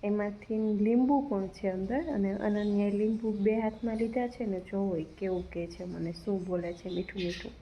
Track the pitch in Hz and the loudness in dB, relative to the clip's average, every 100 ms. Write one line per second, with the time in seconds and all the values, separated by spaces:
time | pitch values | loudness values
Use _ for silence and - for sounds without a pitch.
0 | 208 208 208 208 - 220 214 208 208 240 | 0 0 -2 -6 -4 0 2 4 6 6
1 | 262 285 277 196 190 - 196 185 190 247 | 6 4 2 -2 -2 -2 -2 -2 0 -2
2 | 330 247 196 196 214 208 208 202 202 202 | 0 0 0 2 0 2 2 4 2 2
3 | 214 220 226 214 202 220 220 220 233 220 | 2 2 0 2 2 4 0 -2 -4 0
4 | 226 240 247 240 226 190 185 196 196 170 | 0 0 -2 -2 -4 -4 -2 0 0 0
5 | 160 - 190 185 180 170 170 170 180 170 | -4 -4 -2 -2 -2 -6 -6 -6 -8 -4
6 | 165 170 - 196 180 180 175 175 185 175 | -6 -4 -2 -2 0 -2 -2 -6 -4 -4
7 | 185 196 175 175 - - | -4 -2 -4 -4 -10 -14